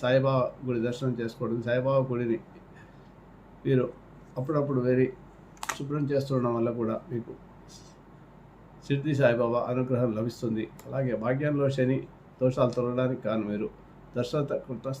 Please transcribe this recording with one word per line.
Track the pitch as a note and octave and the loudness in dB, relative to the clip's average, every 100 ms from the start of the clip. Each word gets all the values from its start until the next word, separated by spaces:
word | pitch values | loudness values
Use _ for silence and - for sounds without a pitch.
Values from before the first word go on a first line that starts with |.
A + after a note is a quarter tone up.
సాయిబాబా | B2 C3 C3 C3 A#2+ - B2+ | 2 4 4 2 0 -2 -2
గుడి | A#2+ A#2 | 0 -2
దర్శనం | A#2+ C3 A#2 | -2 -2 -2
చేసుకోవడం, | A2+ - A#2 A#2 A2+ | -4 -4 -4 -2 0
సాయిబాబా | B2+ C3 C3+ B2+ | 0 2 2 2
గుడిని | A#2+ A#2+ A2+ - - - - - - - - - - - - C3+ | 0 0 -2 -4 -20 -20 -20 -20 -20 -20 -20 -20 -20 -20 -6 2
మీరు | C3 A#2+ - - - - - | 2 2 -6 -20 -20 -12 -8
అప్పుడప్పుడు | C3+ D3 C#3+ C3 B2 | -2 0 0 2 2
వెళ్ళి | B2+ B2+ - - - - - - - | 4 2 -2 -18 -20 -20 -10 -10 -8
శుభ్రం | C#3 D3 C#3 | -4 -2 0
చేస్తుండడం | C#3 C3+ C3+ A#2+ A#2 | 0 0 0 0 0
వల్ల | A#2 A#2 | 0 0
కూడా | A2 A2 - | -2 -2 -6
మీకు | A#2+ - - - - - - - - - - - - - - - - - | -8 -8 -14 -20 -20 -20 -20 -20 -20 -20 -20 -20 -20 -20 -20 -20 -14 -2
షిర్డీ | C#3 D3 C3+ | 0 0 4
సాయిబాబా | C#3 A#2+ A#2 A#2+ A#2 | 4 4 2 0 0
అనుగ్రహం | B2+ B2+ B2 B2 G#2+ | -2 0 2 2 0
లభిస్తుంది. | A#2 - A#2+ A2 - - B2 | -4 -4 -4 -2 -4 -10 -8
అలాగే | B2+ C3 G#2+ A#2 | -4 -2 0 0
భాగ్యంలో | C3+ D3+ C#3+ C#3 C3+ | 0 0 2 2 2
శని | B2+ C3 - - - - | 2 0 -4 -14 -20 0
దోషాలు | B2+ C#3+ C#3+ B2+ | 2 4 2 2
తొలగడానికి | B2 B2 B2+ B2+ G#2+ | 0 2 0 0 -2
కాను | A2 G#2 | 0 0
మీరు | G#2 - - - - - B2 | -2 -4 -8 -20 -20 -8 -4
దశరథ | A#2+ D3+ C#3 - | -2 -2 -2 -4
కృత | - A#2 C3+ C3+ | -6 -8 -8 -8